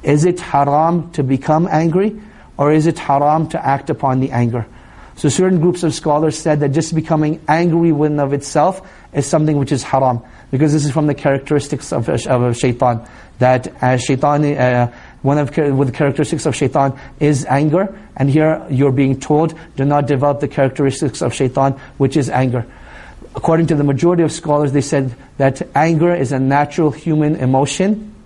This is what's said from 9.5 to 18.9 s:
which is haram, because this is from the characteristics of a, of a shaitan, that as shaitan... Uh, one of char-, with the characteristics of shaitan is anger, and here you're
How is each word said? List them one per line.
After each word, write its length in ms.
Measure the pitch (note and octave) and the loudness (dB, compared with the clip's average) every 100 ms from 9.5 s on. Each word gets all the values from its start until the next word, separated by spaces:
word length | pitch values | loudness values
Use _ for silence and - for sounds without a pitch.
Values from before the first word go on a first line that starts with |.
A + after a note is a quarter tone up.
| D3 | 0
which 120 | C3 | 0
is 120 | C3+ | -2
haram, 400 | - C3+ C3 A#2+ - - - | 0 0 2 0 -6 -20 -6
because 220 | C3 D3+ | 0 2
this 120 | D3+ | 2
is 60 | C#3+ | 0
from 160 | C3+ D3+ | 0 0
the 80 | |
characteristics 760 | C#3+ D3 C#3 C#3 D3 C#3+ C#3 - | 0 0 0 0 -2 -2 -8 -4
of 160 | C3+ A#2 | -4 -2
a, 200 | C#3 C#3+ | -4 0
of 140 | B2+ | 0
a 120 | B2 | 0
shaitan, 520 | A#2+ C3 B2 B2+ A#2 - - - - | 0 -2 0 0 0 -6 -20 -20 0
that 340 | B2+ B2+ B2 - | 2 2 -2 -4
as 200 | B2+ B2+ | 0 0
shaitan... 420 | B2 C3 D3 D3 | 0 0 2 2
Uh, 480 | D3 D3 B2+ B2 A#2+ - - - | 0 0 0 2 0 -4 -20 -4
one 180 | C3+ D3 | 0 0
of 140 | C#3+ | 0
char-, 220 | - D3 | 0 0
with 140 | C3+ C#3 | 2 0
the 60 | |
characteristics 520 | A#2+ C#3+ C#3 D3 D3+ D#3 | 0 -2 0 -2 -2 -2
of 80 | |
shaitan 440 | C3+ C3 D3 C#3 - - - | -2 -2 0 0 -2 -14 -2
is 240 | D3 C#3+ C3 | 0 0 0
anger, 520 | C#3 D3+ D#3 G3+ - - - | 0 2 0 -2 -6 -20 -4
and 140 | C#3 | 0
here 340 | C#3+ D#3 D#3 - | 2 2 0 -2
you're 220 | B2+ C#3 | 0 2